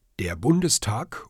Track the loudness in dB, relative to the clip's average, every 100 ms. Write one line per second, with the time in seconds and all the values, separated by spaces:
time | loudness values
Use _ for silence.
0 | _ -6 -6 -2 2 4 4 0 0 -4
1 | -6 -12 -16